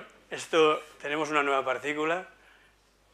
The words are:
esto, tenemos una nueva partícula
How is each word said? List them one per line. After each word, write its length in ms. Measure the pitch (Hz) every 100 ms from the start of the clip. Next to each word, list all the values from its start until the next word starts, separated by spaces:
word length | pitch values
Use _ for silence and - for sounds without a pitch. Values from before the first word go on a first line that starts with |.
| - - -
esto, 500 | 147 - 170 156 156 - -
tenemos 280 | 143 151 147
una 120 | 151
nueva 220 | 143 135
partícula 640 | 131 123 139 151 156 175 185 - - - _ _ _ _ _